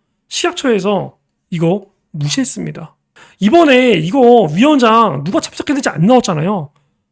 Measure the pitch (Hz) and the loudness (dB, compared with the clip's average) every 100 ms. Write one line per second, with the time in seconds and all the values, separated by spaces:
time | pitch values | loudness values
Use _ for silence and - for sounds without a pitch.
0 | _ _ _ - 349 349 269 214 185 196 | _ _ _ -6 -6 -4 -2 -2 -2 -4
1 | 135 _ _ _ - 170 165 202 - _ | -6 _ _ _ -10 -4 -2 -2 -6 _
2 | _ 160 147 262 254 - 165 151 160 _ | _ -8 -6 -4 -6 -6 -10 -12 -18 _
3 | _ _ - - 202 339 320 254 254 175 | _ _ -20 -4 2 4 6 4 4 0
4 | 160 240 240 240 165 160 277 294 233 220 | 0 2 4 4 2 2 2 4 4 2
5 | 220 143 143 311 - - - 285 - - | 2 -2 -4 -6 -6 -8 -6 -4 -4 -2
6 | 185 247 226 156 170 208 143 _ _ _ | 2 2 0 -4 -4 -6 -8 _ _ _
7 | _ | _